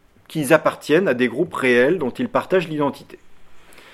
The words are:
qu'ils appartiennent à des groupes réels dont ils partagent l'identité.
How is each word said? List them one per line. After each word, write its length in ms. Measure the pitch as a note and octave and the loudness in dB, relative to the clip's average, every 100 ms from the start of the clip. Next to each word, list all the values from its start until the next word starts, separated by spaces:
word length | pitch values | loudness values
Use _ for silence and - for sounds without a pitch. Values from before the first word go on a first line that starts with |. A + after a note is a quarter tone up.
| _ _ _ | _ _ _
qu'ils 260 | D#3+ C3+ | -6 2
appartiennent 540 | D#3 C#3 - - D#3 F#3+ | 2 2 -4 0 2 2
à 60 | |
des 140 | A#2+ B2 | 0 -2
groupes 260 | A#2 E3+ | -2 -4
réels 440 | - C3 A#2+ C3 F3+ | -2 2 4 2 0
dont 120 | B2+ | -4
ils 180 | - B3 | -6 -4
partagent 400 | C3 - F#3 E3 | -4 -2 -2 -2
l'identité. 500 | D3 C#3+ - - - - - - - - - - | -4 -4 -6 -18 -20 -20 -20 -20 -20 -20 -20 -20